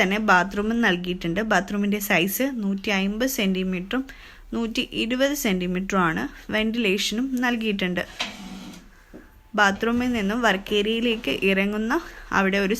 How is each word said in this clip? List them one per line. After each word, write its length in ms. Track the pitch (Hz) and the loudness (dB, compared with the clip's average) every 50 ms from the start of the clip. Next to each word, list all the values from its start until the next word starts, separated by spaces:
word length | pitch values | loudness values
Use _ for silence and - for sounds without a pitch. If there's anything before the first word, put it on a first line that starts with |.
തന്നെ 160 | 196 185 196 220 220 208 | 2 2 2 2 4 6
ബാത്റൂം 440 | 185 180 175 196 202 208 208 220 233 233 233 202 | 6 6 6 2 -2 -2 -2 0 0 2 2 2
നൽകിയിട്ടുണ്ട്. 540 | 175 180 180 180 180 185 - 170 165 202 226 220 | 2 0 -2 -4 -4 -4 -4 -2 -2 -2 2 2
ബാത്റൂമിൻ്റെ 500 | 208 180 190 - 208 202 202 202 202 208 202 - | 2 2 2 0 -2 -2 0 0 0 0 0 2
സൈസ് 360 | 196 165 175 196 - - 262 277 262 233 202 | 4 4 4 2 0 0 -2 -2 -2 -2 -2
നൂറ്റി 280 | 196 196 196 - 220 202 190 | -2 -2 -2 -2 0 0 0
അമ്പത് 300 | 190 196 208 220 247 262 - - | 0 0 0 0 -2 -2 0 0
സെൻറ്റിമീറ്ററും 640 | 202 190 185 185 185 185 185 175 185 196 240 262 269 - - - - - - - - - 220 | 0 0 0 0 -2 -2 -4 -4 -4 -4 -4 -4 -4 -6 -12 -18 -20 -20 -20 -20 -12 -8 -4
നൂറ്റി 280 | 226 233 220 233 254 - - - - | -4 -4 -2 -4 -4 -6 -4 -4 -4
ഇരുപത് 320 | 226 226 254 254 269 277 294 285 | -2 -2 0 2 2 2 2 0
സെൻറ്റിമീറ്ററും 580 | - 220 185 180 180 180 180 185 190 190 202 190 175 | 0 0 0 0 0 -2 -2 -2 -2 0 2 2 2
ആണ്. 160 | 160 160 190 254 285 - - - - 208 | 2 2 -2 -4 -6 -8 -12 -8 -4 -2
വെന്റിലേഷനും 720 | 214 220 220 220 240 226 190 190 202 - - 202 226 262 269 262 240 | 0 0 0 0 0 0 0 0 0 -2 -2 -2 -2 -2 -2 -2 0
നൽകിയിട്ടുണ്ട്. 580 | 254 240 240 226 220 220 202 196 190 180 175 170 - - - - - - - - - - 190 190 196 - - - - - - - - - - - - - - - - - - 208 | 0 0 0 0 0 -2 0 0 -2 -2 -2 -2 -4 -6 -8 -10 -10 -10 -10 -12 -14 -14 -14 -14 -14 -16 -16 -18 -20 -20 -20 -20 -20 -20 -20 -20 -20 -20 -20 -20 -16 -2 2 4
ബാത്റൂമിൽ 500 | 208 196 196 - 226 226 240 240 247 247 240 | 4 4 4 2 0 0 2 2 2 0 0
നിന്നും 220 | 226 196 196 220 247 240 | 0 0 0 0 2 2
വർക്ക് 260 | 214 185 190 196 - 208 208 | 2 2 2 0 0 0 2
ഏരിയയിലേക്ക് 540 | 202 220 226 233 233 240 220 226 - 269 - - - 196 | 2 2 0 2 0 0 0 0 -2 -4 -2 0 2 2
ഇറങ്ങുന്ന 420 | 196 190 196 202 208 214 220 226 285 339 - - - - - - - 190 | 2 2 2 0 -2 -2 -2 -2 -2 -2 -2 -6 -12 -18 -8 -2 0 2
അവിടെ 200 | 196 190 190 202 196 | 2 2 2 2 2
ഒരു 120 | 185 220 | 0 0